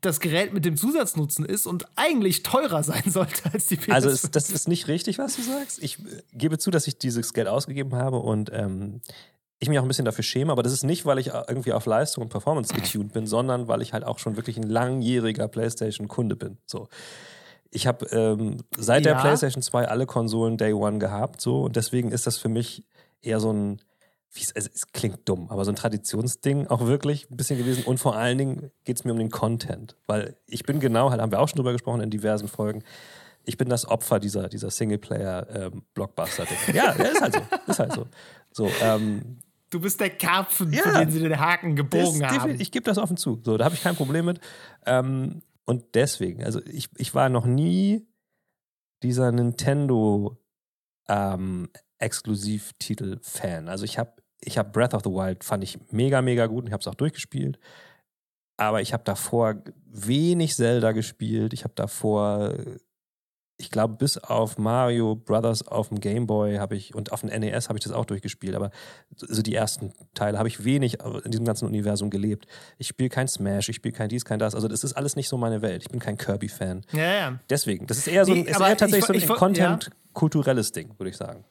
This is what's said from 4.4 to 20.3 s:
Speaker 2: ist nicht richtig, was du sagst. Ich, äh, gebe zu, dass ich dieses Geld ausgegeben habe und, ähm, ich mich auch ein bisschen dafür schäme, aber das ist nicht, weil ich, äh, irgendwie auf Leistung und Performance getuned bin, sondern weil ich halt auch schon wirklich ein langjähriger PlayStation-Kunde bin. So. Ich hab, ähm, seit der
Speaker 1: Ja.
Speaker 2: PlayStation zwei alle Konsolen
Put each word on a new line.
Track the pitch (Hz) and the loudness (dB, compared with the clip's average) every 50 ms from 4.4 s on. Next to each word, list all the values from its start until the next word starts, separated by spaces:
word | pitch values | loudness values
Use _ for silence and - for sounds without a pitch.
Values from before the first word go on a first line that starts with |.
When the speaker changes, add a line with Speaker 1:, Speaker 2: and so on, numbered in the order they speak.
| 143 - | 0 2
Speaker 2:
ist | 190 170 - 170 | 0 0 2 0
nicht | 175 170 - | 0 0 0
richtig, | - - 170 - - 196 - | -2 -2 -2 0 -2 -4 -2
was | 277 247 277 | -4 -4 -4
du | - 240 | -6 -4
sagst. | 233 262 285 277 - - - 170 | -4 -4 -4 -6 -8 -10 -8 -8
Ich, | 147 - - | -8 -8 -10
äh, | - - - - - _ _ | -14 -16 -16 -18 -18 _ _
gebe | 123 117 156 156 156 | -2 0 0 0 0
zu, | - - | 0 2
dass | 180 165 143 | 2 2 2
ich | - 139 _ | 0 -4 _
dieses | - 131 120 120 113 - - | -2 -2 0 0 -2 -2 -2
Geld | - 113 95 | -2 0 2
ausgegeben | 104 131 139 - 139 139 135 135 123 | 0 0 -2 -2 -4 -6 -4 -2 -2
habe | 123 123 135 127 123 | -2 0 0 0 0
und, | - 117 110 107 107 - - | 0 0 0 0 0 -2 -4
ähm, | - 107 98 95 95 101 101 101 123 - - - - - _ _ _ _ _ _ _ | -4 -4 -4 -4 -4 -6 -8 -10 -12 -14 -16 -20 -20 -20 _ _ _ _ _ _ _
ich | - 131 | 0 2
mich | 151 143 | 2 4
auch | 127 | 4
ein | 131 | 2
bisschen | 131 - 135 | 0 0 0
dafür | 117 107 - - | 0 0 0 -2
schäme, | - - 127 135 160 151 | -2 0 0 0 2 2
aber | 123 127 | 2 2
das | 123 131 | 2 0
ist | 127 - | 0 0
nicht, | 135 165 175 - | 0 -2 0 2
weil | 160 139 131 | 2 2 2
ich, | 127 123 - | 2 -2 -4
äh, | 120 123 - | -6 -4 -4
irgendwie | 123 127 123 127 110 | -4 -4 -2 0 -2
auf | 113 113 | 0 0
Leistung | 123 110 113 147 151 - - 120 | 2 2 2 2 0 -2 -6 -6
und | 113 | -6
Performance | - 104 - - 156 151 113 - - | -6 -4 0 0 0 0 0 -2 -2
getuned | - 104 - - 107 104 104 - | -2 -2 -2 -2 -2 -4 -4 -4
bin, | 113 110 | -6 -4
sondern | 107 107 117 123 131 127 123 123 | 0 0 0 2 2 0 -2 0
weil | 113 113 110 | 0 -2 -2
ich | 117 - - | -2 -4 -6
halt | 110 113 | -6 -4
auch | 120 113 - | -4 -6 -4
schon | - 117 110 | -4 -4 -4
wirklich | 104 113 - 110 113 | -4 -4 -6 -6 -4
ein | 113 | -4
langjähriger | 110 110 113 120 127 127 135 120 117 127 123 113 113 110 - 113 107 | 0 0 0 2 0 0 0 0 2 2 2 2 0 0 -2 -4 -4
PlayStation-Kunde | - 113 113 113 113 - 110 107 104 - 104 101 - - 120 110 98 | -2 -2 -2 -2 -2 -2 -4 -4 -4 -4 -8 -8 -4 -2 -2 -2 -2
bin. | - - - 98 - _ | -4 -6 -12 -12 -14 _
So. | - - - 110 - - - - - - - - - - - - - - _ _ _ | -12 -10 -10 -10 -12 -18 -20 -18 -18 -18 -18 -20 -20 -20 -20 -20 -20 -20 _ _ _
Ich | - 110 - 131 | -6 -2 0 0
hab, | 120 - - - - | 0 0 -2 0 2
ähm, | 113 113 110 110 104 113 107 98 - - _ - | 4 4 4 4 2 0 -2 -2 -4 -8 _ -6
seit | - 110 104 117 143 151 | -4 2 6 6 8 8
der | 160 - | 6 6
Speaker 1:
Ja. | 127 135 | 6 6
Speaker 2:
PlayStation | 147 147 147 - 139 123 135 127 | 4 4 4 4 0 0 -2 -4
zwei | - - 123 120 - | 0 0 2 2 2
alle | - 127 131 | 2 0 -2
Konsolen | 127 - 123 113 113 | 0 0 0 0 0